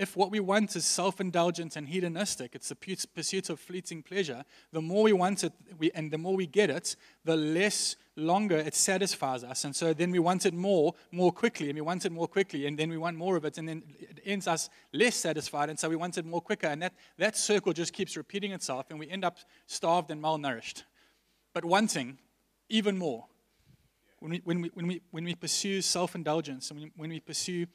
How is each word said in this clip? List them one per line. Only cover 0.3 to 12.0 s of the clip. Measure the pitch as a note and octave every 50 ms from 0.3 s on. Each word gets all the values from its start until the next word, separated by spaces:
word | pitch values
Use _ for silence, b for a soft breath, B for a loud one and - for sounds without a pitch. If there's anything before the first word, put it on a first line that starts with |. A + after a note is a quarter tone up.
| G#3
we | G#3+
want | G3 F3+ G3 G#3+ G#3+ F#3+ -
is | F3+ D#3
self-indulgent | - - - F3+ G3 F3+ - - F#3 E3+ F3 E3+ F3 E3+ F3 E3+ D#3 -
and | D#3 D3+
hedonistic, | C#3 E3 F#3+ F3+ F3 E3 E3+ G#3 G3+ - - B2 A#2+ -
it's | - - -
the | -
pu-, | - - F#3+ F#3 - - - _
pursuit | E3 D#3 - - F#3+ F#3 -
of | E3 C#3
fleeting | - - F3+ F#3 E3+ - E3+ D#3+ -
pleasure, | - F3+ G3+ F#3 D3 A#2+ A#2+ C#3 B B B B B -
the | D#3+ D#3+
more | D#3+ F#3 G#3 A3
we | A3+ G#3
want | F3+ F3+ F#3+ G3+ - -
it, | D#3+ - - - - F#3+ D#3
we, | D#3 E3 -
and | E3+ D#3 D#3
the | D#3 D#3
more | E3 F#3 F#3+
we | F#3+ F#3 D3+
get | B2+ G3 G#3 D#3+
it, | C3 E3+ - - - B B B B B -
the | D#3+ D#3+
less | D#3+ D3+ D3+ D#3+ F3 G3 G#3 G3+ - - - - b b b b
longer | D3+ D#3 D#3+ F3+ G3+ G#3+ G3+ E3+
it | D#3 D3+ D#3 -
satisfies | - - - F#3+ F#3 G3 F#3 - - D3+ C3+ C3 B2 A#2+
us. | B2 B2+ - -
And | C#3+ C3+
so | - E3+ E3 D#3+
then | D3 F3 F3
we | F3+ F3+
want | D#3+ F3 F#3 F3+ -
it | F#3+ E3+
more, | E3+ F#3 G3+ G3+ E3+ D3 E3+ B B B B -
more | F3 F3+ F3
quickly, | E3+ - - A#3 - - D#3+ C#3+
and | C#3+
we | D#3 D3+
want | D#3+ F3+ F3+